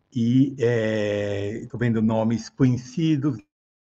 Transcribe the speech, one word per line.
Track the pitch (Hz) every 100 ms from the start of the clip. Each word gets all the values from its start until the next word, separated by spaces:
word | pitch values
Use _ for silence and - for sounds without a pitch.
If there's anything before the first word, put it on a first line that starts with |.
| _
E, | 123 117 127 139 131
é, | 117 120 110 110 104 104 104 101 101 113 -
tô | 113
vendo | 120 113
nomes | 110 110 110 117 -
conhecidos, | - 135 123 - - 160 151 131 110 - _ _ _ _